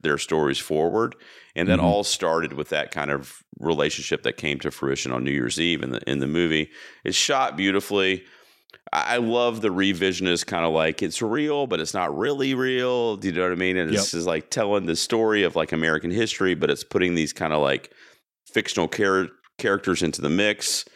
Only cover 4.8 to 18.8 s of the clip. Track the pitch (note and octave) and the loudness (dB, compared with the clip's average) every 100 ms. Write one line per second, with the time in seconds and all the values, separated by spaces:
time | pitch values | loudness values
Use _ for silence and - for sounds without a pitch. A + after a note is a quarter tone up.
4.8 | C2+ C#2 C2 B1 C2 C#2 A#1+ C#2+ E2+ D#2 | -4 -2 -2 -2 -2 -2 -2 0 0 0
5.8 | B1+ A#1 - C#2 C2+ D#2+ E2+ D#2+ D2+ - | -2 -6 -2 -2 0 2 2 2 -2 -8
6.8 | - - - F2+ - C#3 C3 D2+ G2 G2 | -20 -10 -4 0 0 2 0 0 0 0
7.8 | - G2+ F#2+ F#2+ - - - _ _ - | 0 0 2 0 -6 -20 -20 _ _ -20
8.8 | - - - A#2+ A2+ A#2+ A#2+ A2+ G#2+ F2+ | -6 -4 0 0 2 2 0 0 -2 2
9.8 | F#2+ F2+ F#2+ F2 F#2 F2 - F2 E2 D#2+ | 2 2 0 0 0 0 0 0 2 2
10.8 | D#2+ D#2 F2 - A2 B2 D3+ C#3+ C3+ F2 | 2 0 -4 -2 -2 -2 -2 -2 -2 -2
11.8 | D#2+ G2+ E2+ D2 A#2+ C#3 C3+ C3 C3 B2+ | -2 -2 -2 -2 -2 0 0 0 0 0
12.8 | B2+ B2 A#2 G2+ G2 E2 F2+ F2+ F#2 F#2 | 0 0 0 -2 -2 0 0 0 0 0
13.8 | D#2+ G#2 F#2+ F2 F2 D#2+ - - G#2 G#2 | 0 0 0 -2 0 -2 -2 -2 2 2
14.8 | F2 E2 - A2+ A2 G#2+ F2+ E2+ D#2+ D#2+ | 0 -2 0 2 2 4 2 2 0 0
15.8 | D#2+ D#2 E2+ F#2+ A2+ - F#2+ E2 D#2 C#2+ | 2 2 0 0 -2 0 0 2 2 0
16.8 | - G2+ F2+ E2+ D2+ - D#2+ D2+ C#2 C2+ | 0 0 2 2 -2 -2 0 2 2 0
17.8 | - - - _ _ _ - A#2 - - | -4 -20 -20 _ _ _ -6 -4 -2 0